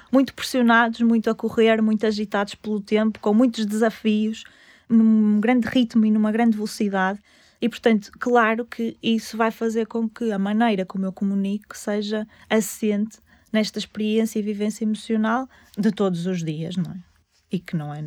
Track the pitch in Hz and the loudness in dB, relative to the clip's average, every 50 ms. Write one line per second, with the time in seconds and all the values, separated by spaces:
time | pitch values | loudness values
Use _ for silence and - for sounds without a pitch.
0 | - _ - 262 277 233 - - - - - 262 240 233 233 226 240 226 226 - | -6 _ 2 2 2 2 -2 -8 -8 -4 0 2 4 6 6 6 4 2 0 0
1 | 233 233 226 226 214 233 220 - - 220 - - 220 226 220 220 220 214 214 208 | 2 2 2 2 2 0 -2 -2 -4 -4 0 2 4 4 4 4 2 2 0 0
2 | - 214 214 208 214 202 - 202 202 208 - - - 214 214 208 202 - 214 214 | 0 0 -2 -2 -4 -2 -2 -2 -2 -4 -6 -10 -8 -6 -6 -6 -2 -2 0 0
3 | 220 220 208 - - 208 208 220 262 254 226 - 220 208 208 214 233 226 214 - | 0 0 -2 -2 0 2 4 4 4 2 2 -2 -4 -4 0 0 0 0 0 -2
4 | - 220 214 214 214 214 220 - - - _ _ - - - _ _ - 233 226 | 0 0 0 2 0 -2 -4 -6 -12 -20 _ _ -20 -20 -20 _ _ 2 4 4
5 | 226 220 220 220 214 208 208 208 208 226 254 247 226 - - 262 247 233 - 233 | 6 6 6 6 4 4 4 4 2 2 2 2 0 2 2 0 0 2 2 2
6 | 214 214 214 220 208 214 214 226 240 233 220 208 208 214 - - 220 202 196 190 | 4 4 4 2 2 0 2 2 2 2 2 2 -2 -6 -4 -4 -2 -2 0 0
7 | 185 190 196 208 - _ _ _ _ _ _ _ - 233 226 - - 240 226 208 | 0 -2 -2 -4 -10 _ _ _ _ _ _ _ -4 -4 -4 0 2 2 2 2
8 | 202 - - - - 247 240 240 226 214 226 220 240 233 - - 233 226 220 - | 0 -6 -12 -8 -2 2 4 4 4 4 2 -2 -4 -8 -8 -8 -6 -6 -8 -6
9 | - 226 226 220 220 - - 220 226 220 220 - 226 226 220 233 220 214 - 233 | -2 -2 0 0 -2 -6 -4 -2 -2 -2 -2 -2 -4 -4 -2 -2 -4 -4 -4 -4
10 | 226 220 - - 240 226 208 196 196 202 208 214 233 233 214 185 185 185 - 190 | -4 -4 -6 -6 -4 -4 -2 -2 -2 -2 0 2 2 2 2 0 -2 -4 -6 -6
11 | 190 190 185 - 202 196 196 196 196 196 202 208 - _ - - - - 208 208 | -6 -6 -4 -4 -4 -2 -2 -2 -2 -2 -4 -6 -8 _ -18 -12 -6 -4 -4 -4
12 | 214 202 214 214 214 220 _ _ - _ 208 220 214 - - - - 214 208 202 | -4 -4 -4 -6 -6 -8 _ _ -6 _ 0 0 0 -2 -6 -4 -2 -2 0 -2
13 | 214 220 - - _ _ _ _ _ _ - 220 214 202 - 214 208 - - 208 | -2 -4 -8 -14 _ _ _ _ _ _ -2 -2 -2 -2 -4 -8 -10 -10 -8 -6
14 | 214 214 214 220 226 220 - 220 202 208 214 202 208 214 214 - 226 214 214 196 | -4 0 0 0 0 0 -2 -4 -4 -4 -4 -4 -4 -4 -4 -4 -4 -4 -4 -4
15 | - - 226 214 214 220 226 254 262 254 _ _ - _ - - 190 220 - - | -4 -4 -2 0 0 0 -2 -2 -4 -6 _ _ -20 _ -8 -2 0 0 0 0
16 | 208 190 180 170 170 185 185 175 165 160 156 151 165 165 175 180 170 151 160 185 | 0 -2 0 -2 -4 -4 -4 -4 -4 -6 -6 -6 -8 -6 -6 -6 -6 -6 -8 -14
17 | 175 _ _ _ _ _ _ _ _ _ - 175 175 - - 165 147 147 147 151 | -18 _ _ _ _ _ _ _ _ _ -8 -8 -6 -6 -6 -6 -6 -8 -10 -10
18 | 151 | -8